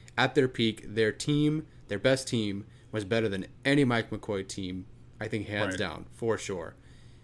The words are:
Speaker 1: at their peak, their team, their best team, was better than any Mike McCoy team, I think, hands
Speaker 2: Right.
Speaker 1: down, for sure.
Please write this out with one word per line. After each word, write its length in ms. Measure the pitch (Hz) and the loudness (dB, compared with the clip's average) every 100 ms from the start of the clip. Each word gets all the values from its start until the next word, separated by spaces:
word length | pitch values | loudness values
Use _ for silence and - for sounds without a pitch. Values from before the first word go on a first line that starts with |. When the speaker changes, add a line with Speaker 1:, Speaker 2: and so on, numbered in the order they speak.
| - - | -8 0
Speaker 1:
at 180 | 135 | 4
their 140 | 151 127 | 4 2
peak, 360 | - 113 - - | 2 0 0 -4
their 260 | 107 107 | 2 2
team, 540 | - 147 147 151 156 151 - - | 0 0 2 2 0 -6 -20 -6
their 100 | 202 | 0
best 300 | 131 131 - | 2 2 0
team, 380 | 120 104 98 - - - | -2 -2 -4 -10 -20 -8
was 140 | 107 | -6
better 240 | 95 113 110 | 0 0 2
than 180 | 98 - - | -2 -6 -4
any 200 | 135 147 | 2 4
Mike 260 | 123 113 - | 4 2 0
McCoy 360 | 104 - 98 95 | -6 -4 -4 -4
team, 400 | - 92 92 - - - - | -8 -8 -8 -10 -18 -20 -10
I 80 | 107 | -6
think, 200 | 110 98 | -4 -2
hands 220 | 104 104 | 0 0
Speaker 2:
Right. 60 | - | 0
Speaker 1:
down, 280 | 90 73 - | -4 -4 -14
for 240 | - 113 104 | -4 0 0
sure. 380 | - 90 80 - - - - - | -2 -6 -8 -14 -20 -20 -20 -20